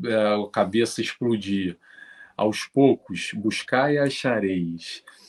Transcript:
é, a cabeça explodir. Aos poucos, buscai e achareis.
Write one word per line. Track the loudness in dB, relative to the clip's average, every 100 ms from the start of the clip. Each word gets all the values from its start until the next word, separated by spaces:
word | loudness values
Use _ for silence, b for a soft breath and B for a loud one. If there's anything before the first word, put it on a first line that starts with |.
| 0
é, | 2 2 2
a | 0
cabeça | 0 2 2 0 0
explodir. | -6 -2 -2 0 0 -2 -2 -6 B B B B B B
Aos | -2 -2 -4
poucos, | 4 4 4 -2 -10 -8 -4
buscai | -4 -4 -2 0 2 2
e |
achareis. | 0 0 -2 0 0 0 -2 -6 -12 -16 B B